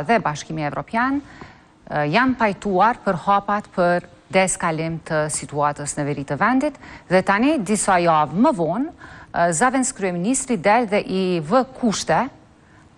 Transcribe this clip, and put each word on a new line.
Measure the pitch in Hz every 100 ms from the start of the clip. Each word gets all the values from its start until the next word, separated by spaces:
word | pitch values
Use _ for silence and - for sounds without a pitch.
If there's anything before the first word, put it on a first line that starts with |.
| 151
dhe | 226
Bashkimi | 147 147 - 156
Evropian, | 147 147 - 226 254 285
e, | - - - - _ _ - 147 147
janë | 208 262 247
pajtuar | 220 185 208 180 220 240
për | 202 175
hapat | - 202 202 208 -
për | - 175 175 - - -
deeskalim | 190 185 - 175 160 165 165
të | - 156 151
situatës | - 147 147 147 147 143 -
në | 143
veri | 143 139
të | 143
vendit, | 208 262 294 - - - -
dhe | 185 185
tani, | 202 269 320
disa | 185 214 - 180
javë | 170 156 147 165
më | 302 196
vonë, | 160 208 311
e, | - - - - - 175 160
zavendës | 247 262 254 -
kryeministri | 190 175 196 262 - 214
del | 196 233 214
dhe | 202
i | - 185 185 170
vë | 151 254 254 -
kushte | 233 - - 160 262 - _ _ _ - -